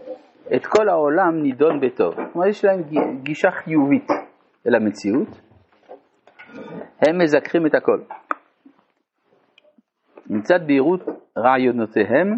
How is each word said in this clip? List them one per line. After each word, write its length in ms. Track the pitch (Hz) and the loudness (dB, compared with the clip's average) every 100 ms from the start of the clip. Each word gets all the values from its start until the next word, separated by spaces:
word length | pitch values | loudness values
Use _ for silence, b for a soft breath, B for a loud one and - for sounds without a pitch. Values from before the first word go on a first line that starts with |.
| - - _ _ - - | -18 -18 _ _ -4 -4
את 100 | - | 0
כל 220 | 208 214 | 2 2
העולם 540 | 170 147 156 185 165 | 2 2 2 2 0
נידון 380 | 147 123 151 151 | -2 2 2 2
בטוב. 340 | 131 - 92 | -2 0 -2
כלומר, 340 | - - 170 185 | -2 -6 -2 -2
יש 160 | 208 | 2
להם 180 | - 190 | 0 0
גי-, 400 | 151 151 151 135 | -2 -2 -2 -4
גישה 280 | 135 151 190 | -8 -2 0
חיובית 580 | - - 160 139 139 - - - _ _ _ - | -2 -2 2 4 2 0 -4 -6 _ _ _ 0
אל 80 | |
המציאות. 540 | 117 107 101 101 117 220 - _ _ _ _ - - _ _ _ - - B B B B B 143 | 2 2 -2 -2 -2 -2 -8 _ _ _ _ -20 -20 _ _ _ -20 -20 B B B B B 0
הם 120 | 175 | 2
מזכחים 440 | 165 147 - 175 160 | 2 0 0 -2 0
את 80 | |
הכל. 240 | 139 - 107 - - - - _ _ _ _ _ _ _ _ _ _ _ _ _ _ _ _ _ - - | 0 0 -2 -4 -16 -14 -14 _ _ _ _ _ _ _ _ _ _ _ _ _ _ _ _ _ -20 -8
מצד 400 | 104 - 180 160 | -4 0 0 2
בהירות 340 | 139 135 180 - 156 _ - | 2 2 0 -4 -14 _ -2
רעיונותיהם 880 | 117 131 127 120 110 - 98 123 190 | 2 2 2 0 -2 0 2 2 2